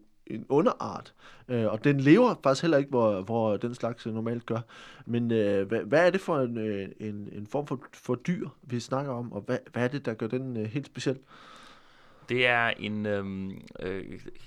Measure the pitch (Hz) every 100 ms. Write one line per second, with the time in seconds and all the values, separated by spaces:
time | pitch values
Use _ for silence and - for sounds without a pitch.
0 | - _ - 113 - 143 214 - - -
1 | - _ - - - 123 107 110 143 139
2 | 135 196 247 160 139 135 170 143 139 127
3 | 110 95 95 117 110 101 120 123 117 117
4 | 117 110 113 120 - 113 - - - -
5 | - 120 117 113 101 98 95 113 101 151
6 | 180 190 190 151 123 117 110 101 98 -
7 | 107 104 101 104 104 143 143 131 - -
8 | - 120 - 180 156 - 139 120 - 131
9 | 143 120 120 101 98 123 - 117 123 143
10 | - 110 110 127 131 117 107 139 135 127
11 | 139 131 - - - - - - - -
12 | - - - 123 123 120 117 - 104 107
13 | 104 101 98 95 95 95 - - 92 95
14 | - 92 - -